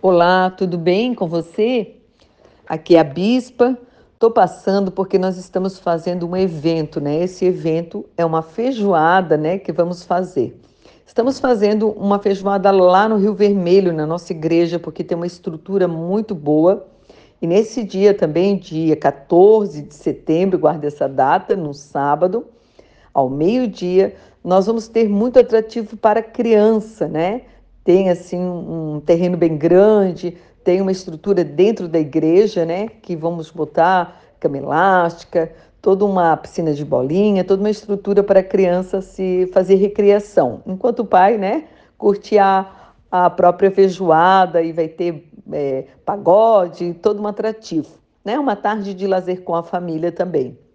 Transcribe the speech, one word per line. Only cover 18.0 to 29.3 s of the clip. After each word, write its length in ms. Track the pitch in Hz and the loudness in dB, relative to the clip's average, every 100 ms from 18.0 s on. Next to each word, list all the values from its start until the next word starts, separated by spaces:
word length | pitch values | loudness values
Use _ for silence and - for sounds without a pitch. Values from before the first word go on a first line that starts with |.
| 202 | 2
também, 420 | 196 165 156 190 196 | 2 0 0 0 -2
dia 400 | - 156 165 151 | -6 -4 -2 0
quatorze 880 | - 143 - 175 202 220 202 151 | -2 -4 0 6 6 6 2 -8
de 120 | 143 | -16
setembro, 640 | - - 139 - 160 196 180 | -8 -8 -6 -2 0 0 0
guarde 280 | 151 165 147 | 0 -2 -8
essa 220 | 147 139 | -6 -6
data, 460 | 135 135 180 - | 0 0 0 -2
no 200 | 196 156 | -4 -4
sábado, 720 | 143 - 147 143 151 180 220 302 _ _ _ _ _ _ - | -10 -10 -4 -2 0 0 -2 -10 _ _ _ _ _ _ -2
ao 140 | 131 | -2
meio-dia, 840 | 139 165 247 247 - 180 185 196 - - _ | 0 0 0 -4 -6 -2 0 0 -4 -20 _
nós 220 | - 185 190 | 0 0 2
vamos 220 | 226 220 | -4 -2
ter 200 | 226 220 | 0 0
muito 300 | 202 240 247 | 0 2 2
atrativo 580 | 240 220 220 240 214 220 | 4 0 -2 -10 -10 -2
para 260 | 220 214 | 0 0
criança, 840 | 226 - 233 214 214 226 208 - 160 | -4 -6 0 4 4 0 -4 -8 -6
né? 340 | 156 175 240 - _ _ _ | -4 -4 -6 -12 _ _ _
Tem, 280 | - 180 190 | 2 2 2
assim, 280 | 175 - 180 | -2 -4 -6
um, 580 | 180 175 165 165 156 151 | -6 -6 -8 -8 -8 -8
um 40 | |
terreno 360 | 147 170 175 | 0 0 2